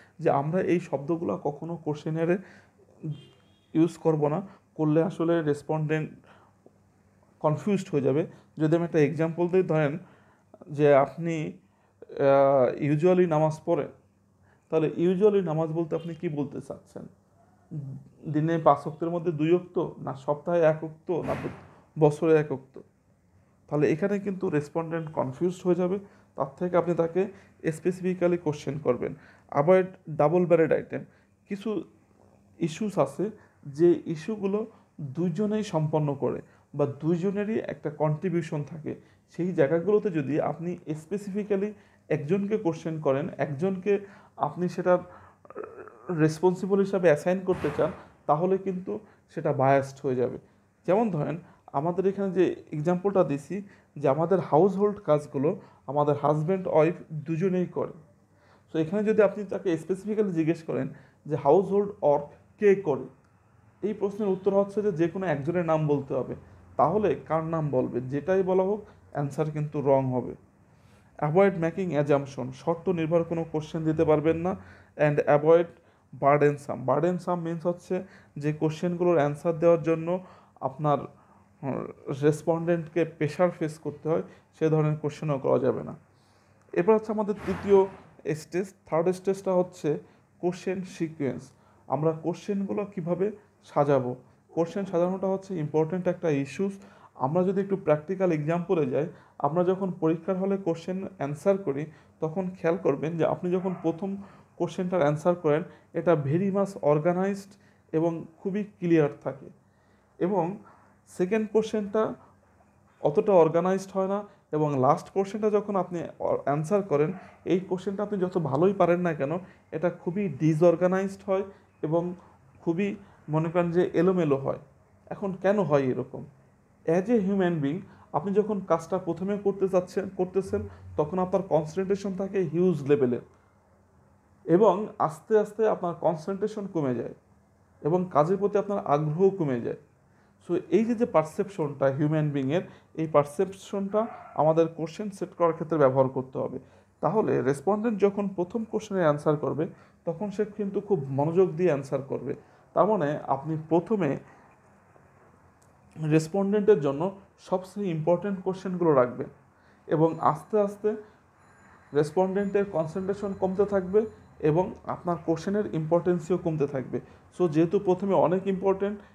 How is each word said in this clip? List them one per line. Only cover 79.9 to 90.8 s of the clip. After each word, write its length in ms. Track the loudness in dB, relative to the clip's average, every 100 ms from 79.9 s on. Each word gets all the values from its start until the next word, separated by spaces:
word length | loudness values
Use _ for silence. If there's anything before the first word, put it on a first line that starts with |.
| -2 -2 -6 -6 -20 _ _
আপনার, 380 | -8 -2 0 0 -2 -14 _ _ _ _
উম, 240 | -8 -6 -8 -10 -10 0
রেসপন্ডেন্টকে 800 | 2 2 0 0 0 0 0 -2
pressure 460 | -2 -2 -4 2 0
face 280 | 2 -6 -6
করতে 300 | -10 -8 -2
হয়, 140 | -2 -4 -12 _ _
সে 100 | 2
ধরনের 280 | 2 2 0
কোশ্চেনও 360 | -4 -6 -4 -2
করা 200 | 2 2
যাবে 240 | 2 -2 -6
না। 60 | -14 _ _ _ _ _ _ _
এরপর 220 | 0 2
হচ্ছে 180 | 2 0
আমাদের 220 | -4 -4 -4 -6
তৃতীয় 320 | -6 4 4 4 -2 -20 -12 -6
স্টেজ, 400 | -6 -6 -6 -6 -10 -4
Third 220 | 0 0
স্টেজটা 440 | -2 -4 -4 0
হচ্ছে 460 | 0 0 -4 -4 -4 -8 _ _ _
question 420 | -4 -4 -6 -6